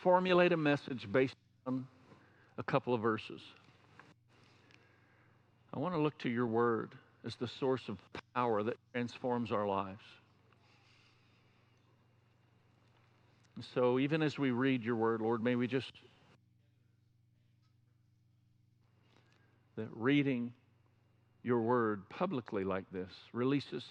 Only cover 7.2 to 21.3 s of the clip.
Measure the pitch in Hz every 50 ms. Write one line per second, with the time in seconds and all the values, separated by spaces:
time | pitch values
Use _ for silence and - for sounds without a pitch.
7.2 | - 117 - - 127 117 - - 143 131 131 123 - - 104 - - - - -
8.2 | - _ - 123 123 120 110 104 107 117 - - _ _ - 123 120 113 - -
9.2 | - 127 120 120 117 107 117 104 104 101 98 98 98 95 98 - - - - -
10.2 | _ _ _ _ _ _ _ _ _ _ _ _ _ _ _ _ _ _ _ _
11.2 | _ _ _ _ _ _ _ _ _ _ _ _ _ _ _ _ _ _ _ _
12.2 | _ _ _ _ _ _ _ _ _ _ _ _ _ _ _ _ _ _ _ _
13.2 | _ _ _ _ _ _ - - 117 - - 135 123 123 123 131 139 139 156 160
14.2 | 156 147 - - 143 131 120 117 131 135 131 123 107 117 123 110 113 113 113 110
15.2 | 110 113 117 117 110 123 123 120 123 113 127 135 120 - - - - - - -
16.2 | - - - - _ _ _ _ _ _ _ _ _ _ _ _ _ _ _ _
17.2 | _ _ _ _ _ _ _ _ _ _ _ _ _ _ _ _ _ _ _ _
18.2 | _ _ _ _ _ _ _ _ _ _ _ _ _ _ _ _ _ _ - -
19.2 | _ _ _ _ _ _ _ _ _ _ - 113 110 113 - 113 110 135 143 147
20.2 | 135 139 131 120 120 120 120 _ _ _ _ _ _ _ _ _ _ _ _ _
21.2 | _ _